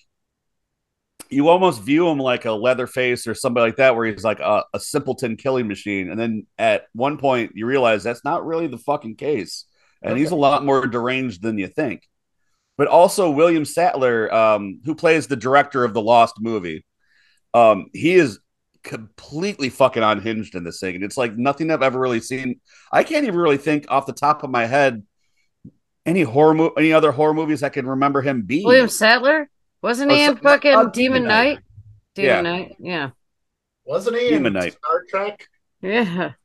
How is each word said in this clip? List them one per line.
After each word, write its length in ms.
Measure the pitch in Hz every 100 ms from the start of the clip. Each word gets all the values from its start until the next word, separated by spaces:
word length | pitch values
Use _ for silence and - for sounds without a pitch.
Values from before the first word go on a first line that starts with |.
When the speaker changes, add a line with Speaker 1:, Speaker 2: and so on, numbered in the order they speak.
| _ _ _ _ _ _ _ _ _ _ _ _ -
Speaker 1:
you 180 | 131 147
almost 320 | 180 185 123
view 260 | 101 147 175
him 120 | 147
like 260 | 135 120 120
a 60 |
Leatherface 760 | 110 120 127 123 - 127 120 -
or 60 | 107
somebody 320 | 131 120 117
like 100 | 113
that, 180 | 131 117
where 100 | 113
he's, 180 | 98
like, 160 | 107 104
a, 240 | 76 104 -
a 60 | 104
simpleton 560 | - 147 139 123 123 110
killing 300 | 139 131 113
machine. 420 | 98 104 98 90
And 100 | 98
then 280 | 117 110 - -
at 300 | 113 101 -
one 240 | 110 135 151
point 340 | 139 127 110 95
you 100 | 113
realize 380 | 135 120 110
that's 200 | 95 120
not 220 | 139 165 147
really 220 | 165 165
the 100 | 117
fucking 380 | - 143 113 107
case. 500 | 139 139 87 - - _ _ _
And 160 | - 117
he's 140 | 156
a 40 | 165
lot 280 | 143 139
more 220 | 139 135 131
deranged 540 | 117 120 131 127 92
than 160 | 110 107
you 100 | 92
think. 400 | - 143 80 _ _ _ _ _ _ _ -
But 100 | 143
also 420 | 156 185 - 180
William 340 | 143 170 165 143
Sattler, 680 | - 175 - 131 117 107
um, 460 | 110 110 107 101 92 127
who 80 | 151
plays 320 | 170 160 139
the 80 | 135
director 480 | 120 143 143 135
of 100 | 120
the 80 | 107
Lost 340 | 107 120 113 -
movie, 460 | 113 110 87 78 - _ _ _ _ _ _
um, 340 | 120 113 101 -
he 200 | - 147
is 260 | 180 143 101 _ _ _ _
completely 840 | - 127 110 _ - 147 196 202 135
fucking 340 | - 131 120
unhinged 500 | 107 104 107 110 104 90
in 80 |
this 160 | 85 -
thing. 160 | 92 90
And 80 |
it's 140 | 98 -
like 180 | 120 107
nothing 360 | 123 139 160
I've 100 | 156
ever 180 | 135 127
really 220 | 131 117
seen. 400 | - 131 131 120 _ _ _
I 100 | 147
can't 220 | - 311 277
even 140 | 175
really 180 | 170 143
think 280 | 156 151 147
off 160 | 135 135
the 80 |
top 300 | 127 147 151
of 60 | 147
my 140 | 127 113
head 380 | 135 139 113 101 _ _ _ _ _ - _ _ _ -
any 160 | 185
horror 320 | 143 123 156
mo-, 200 | 156 165 -
any 160 | 156
other 180 | 160 156
horror 220 | 131 151
movies 300 | 156 156 151
I 60 | 143
can 180 | - 127
remember 340 | 135 143 139
him 220 | 135 131
being 220 | 95 139 208
Speaker 2:
William 180 | 254 233
Speaker 1:
in. 40 |
Speaker 2:
Sattler? 600 | - 220 247 254 311 294 _ _ _
Wasn't 300 | 202 240 285
he 140 | 294 294
Speaker 1:
Oh, 40 |
Speaker 2:
in 60 | 240
Speaker 1:
so-, 40 |
Speaker 2:
fucking 300 | 285 285 294 262
Speaker 1:
uh, 80 | 226
Speaker 2:
Demon 60 |
Speaker 1:
Demon 300 | 233 254 262
Speaker 2:
Knight? 300 | 233 214 262 294
Speaker 1:
Knight. 80 | _ - - - _ -
Speaker 2:
Demon 140 | 196
Speaker 1:
Yeah. 120 | 104
Speaker 2:
Knight, 340 | 170 175 185 -
yeah. 300 | 170 175 135 - _ _ _ _ _ _
Speaker 3:
Wasn't 320 | - 160 214 233
he 140 | 247
Speaker 1:
Demon 160 | 156 120
Speaker 3:
in 60 |
Speaker 1:
Knight. 200 | 95 87
Speaker 3:
Star 300 | - - 170 175
Trek? 380 | 196 202 208 - _ _ _
Speaker 2:
Yeah. 500 | 185 220 214 175 156 123